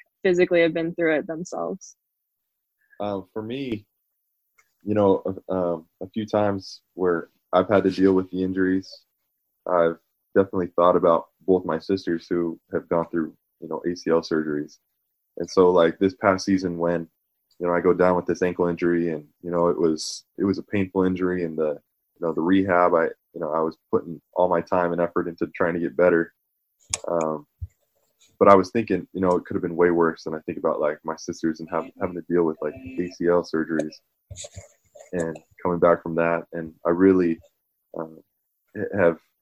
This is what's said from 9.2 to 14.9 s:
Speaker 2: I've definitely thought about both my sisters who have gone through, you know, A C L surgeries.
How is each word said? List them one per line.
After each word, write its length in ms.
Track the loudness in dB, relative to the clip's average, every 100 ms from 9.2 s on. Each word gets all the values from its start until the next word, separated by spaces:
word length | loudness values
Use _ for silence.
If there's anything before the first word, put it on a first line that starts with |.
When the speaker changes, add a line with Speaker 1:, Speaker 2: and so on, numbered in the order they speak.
| _ _ _ _ -2
Speaker 2:
I've 300 | 2 2 -2 _ _ _ 0
definitely 320 | 0 -2 -4 2
thought 200 | 4 4
about 300 | 4 2 0 _ 0
both 180 | 0 0
my 140 | -4
sisters 480 | -2 -4 -2 -4 -2
who 300 | -4 -4 -6 _
have 160 | -8 -2
gone 180 | -2 -2
through, 240 | -4 -6 -8 _ _
you 100 | -12
know, 120 | -8 -6
A 60 | -6
C 160 | 0
L 100 | 0
surgeries. 560 | 0 -2 -2 -6 -8 -14 _